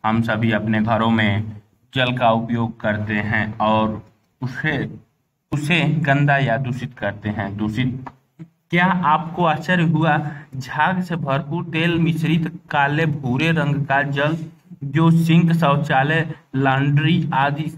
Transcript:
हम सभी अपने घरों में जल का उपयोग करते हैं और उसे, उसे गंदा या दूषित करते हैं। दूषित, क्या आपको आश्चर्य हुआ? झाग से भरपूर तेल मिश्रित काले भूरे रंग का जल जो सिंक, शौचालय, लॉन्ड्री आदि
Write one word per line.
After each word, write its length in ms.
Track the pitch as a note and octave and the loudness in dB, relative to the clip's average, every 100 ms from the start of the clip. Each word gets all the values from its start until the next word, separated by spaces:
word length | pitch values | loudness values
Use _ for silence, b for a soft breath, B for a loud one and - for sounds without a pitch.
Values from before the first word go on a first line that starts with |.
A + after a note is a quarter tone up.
| A2 | 0
हम 140 | A2+ | 0
सभी 280 | A2+ A2 A2+ | 0 0 2
अपने 280 | G#2 G#2+ A2 | 0 0 0
घरों 300 | G#2+ A2 A2+ | 2 2 2
में 420 | A2+ G#2+ G2+ G#2+ - _ _ _ | 2 2 0 -4 -12 _ _ _
जल 200 | C3+ B2+ B2 | -2 -2 2
का 140 | A#2+ | 2
उपयोग 500 | A2+ A2+ A#2 A2+ - | 2 0 -2 -2 -4
करते 340 | G#2+ G#2 G#2+ | -4 -2 -2
हैं 440 | G#2+ G#2+ A2 G#2+ G#2+ | -2 -2 -2 -4 -2
और 440 | G#2+ A2 A2 G#2 - _ _ _ | 0 2 0 -4 -12 _ _ _
उसे, 320 | C3 - D#3 C#3 G#2+ - _ _ _ _ _ | -8 -4 -4 -4 -6 -10 _ _ _ _ _
उसे 280 | C#3+ D3 E3+ C#3 D#3 | -6 0 0 2 0
गंदा 380 | - C#3 C#3+ C#3 | 2 2 4 2
या 180 | A#2+ A2+ | 2 -2
दूषित 380 | A#2+ A#2+ A2+ - | -4 -6 -8 -6
करते 300 | G2+ G2+ G#2 | -6 -6 -6
हैं। 280 | G#2 G2+ G2+ | -6 -6 -4
दूषित, 540 | G#2+ G#2+ C3 - - _ _ - E3 _ _ | -4 -2 -2 -4 -12 _ _ -20 -20 _ _
क्या 160 | E3+ F3+ | 2 2
आपको 580 | F3+ D3 D#3 - - | 2 2 0 0 0
आश्चर्य 400 | E3+ C#3+ - F3+ | 0 0 0 2
हुआ? 340 | D#3 D3+ D#3+ D3+ B B B C3 | 2 2 2 2 B B B -12
झाग 440 | - - D#3 F#3 | -8 -2 0 0
से 140 | F3+ D#3+ | -4 -4
भरपूर 460 | C#3 C3+ C#3+ E3+ | -2 -2 -2 -6
तेल 340 | F3 D#3+ E3+ E3+ | -4 -2 0 2
मिश्रित 540 | D#3 - D#3+ D#3+ D#3 - - | 0 0 0 0 0 -8 -4
काले 360 | D3 C#3 D3 E3 | 0 2 2 0
भूरे 460 | C#3+ B2 B2+ D#3+ | -2 -2 0 0
रंग 320 | D#3+ C#3+ C#3+ C#3 | 2 0 -2 0
का 160 | C#3 | 0
जल 340 | C#3+ C#3 D3 E3 - - _ - | 0 0 0 -2 -8 -16 _ -12
जो 260 | C#3 D3 E3 | -4 2 4
सिंक, 420 | E3 E3 E3 E3 | 4 4 4 4
शौचालय, 760 | E3 D3 C#3+ - C3+ C#3+ D#3+ D#3 B _ C3 | 4 2 2 2 0 2 0 -2 B _ 0
लॉन्ड्री 720 | C3+ C3 C#3+ C#3+ D#3 F3+ - | 2 2 2 2 4 2 0
आदि 360 | C3 C#3+ C#3+ D#3 | 0 0 0 -6